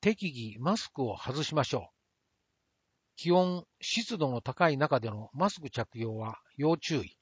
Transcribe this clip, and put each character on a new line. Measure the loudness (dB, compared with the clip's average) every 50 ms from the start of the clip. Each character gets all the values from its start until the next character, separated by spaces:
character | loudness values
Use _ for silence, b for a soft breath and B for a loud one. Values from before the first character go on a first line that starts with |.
適 | 4 2 2 2 -2 -6 -4 -4 -8 -8 -8
宜 | -4 0
マ | 0 0
ス | 0 -2 -8
ク | _ -2 -2
を | -2 -2
外 | -4 -6 -6 -4 -4 -4
し | 0 2
ま | 0 2
し | 2 0
ょ | -4 -4 -6
う。 | _ _ _ _ _ _ _ _ _ _ _ _ _ _ _ _ _ _ _ _ _ _ _ _ _
気 | -6 2 4 6
温、 | 6 6 4 2 -4 -6 _ _ _
湿 | -6 -4 -2 -2 -2 -2 -2
度 | -2 0 0
の | 0 -2
高 | -4 -6 0 4 4 4
い | 4
中 | 4 2 4 2 2
で | 2 0
の | -6 -6 -10 -12 _
マ | 0 0 0
ス | 0 -2
ク | -12 -8
着 | -4 -4 -4 -4 _ -6
用 | -4 -4 -4
は | -4 -6 -8 -8 -10 _ _ _
要 | 0 2 2 2
注 | 2 0 -2 -2 -2
意。 | -2 -4 -10 _